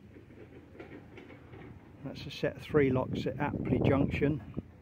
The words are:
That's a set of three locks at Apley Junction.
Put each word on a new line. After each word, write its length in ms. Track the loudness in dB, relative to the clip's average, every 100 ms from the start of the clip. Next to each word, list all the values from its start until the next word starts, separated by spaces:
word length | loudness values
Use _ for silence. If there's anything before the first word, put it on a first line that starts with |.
| -20 -20 -20 -20 -18 -20 -20 -16 -16 -16 -16 -18 -16 -18 -16 -16 -14 -16 -18 -14 -12
That's 180 | -10 -10
a 40 |
set 260 | -2 -4 -4
of 40 |
three 300 | 2 6 6
locks 340 | 4 0 -2 -2
at 120 | 0
Apley 460 | -2 0 2 4
Junction. 600 | 6 6 4 2 2 0 -4 -10 -10 -20